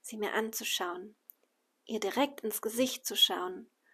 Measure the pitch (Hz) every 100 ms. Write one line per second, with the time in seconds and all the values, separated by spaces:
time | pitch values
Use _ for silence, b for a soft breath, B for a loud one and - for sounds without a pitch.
0 | - 220 208 - 226 - 226 - 180 175
1 | 202 214 _ - _ _ _ _ - 220
2 | 381 370 285 285 220 202 220 226 262 -
3 | - 202 - 185 - 185 - _ b